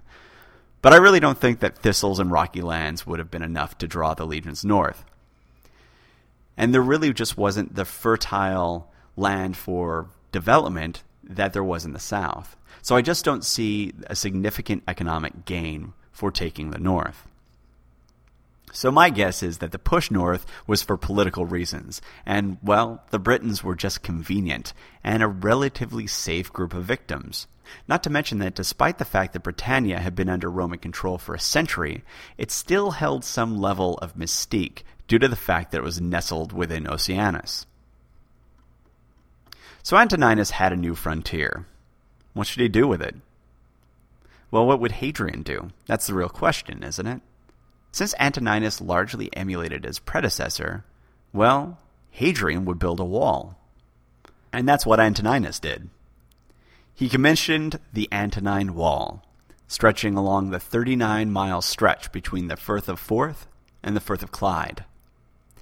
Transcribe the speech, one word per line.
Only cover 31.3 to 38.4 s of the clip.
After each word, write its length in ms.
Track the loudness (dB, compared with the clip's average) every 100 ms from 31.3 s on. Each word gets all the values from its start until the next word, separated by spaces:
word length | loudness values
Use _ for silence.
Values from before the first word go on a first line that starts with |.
a 60 | -6
century, 640 | -2 0 0 -2 -4 -6 -12 -20 -20 -10
it 140 | -8
still 400 | -6 -2 0 0
held 320 | -2 -2 -2
some 340 | -4 -4 -2 -2
level 400 | -2 0 -2 -2
of 180 | -8 -8
mystique 640 | -6 -4 -2 -2 -4 -8 -20 -18 2
due 120 | 4
to 100 | 4
the 80 | 0
fact 340 | -2 -2 -2
that 60 | -6
it 60 |
was 180 | -4 -4
nestled 500 | -2 -2 -2 -6 -6
within 340 | -6 -4 -4 -6
Oceanus. 800 | -4 -2 0 0 -2 -6 -10 -12 _ _ _ _ -20 _ _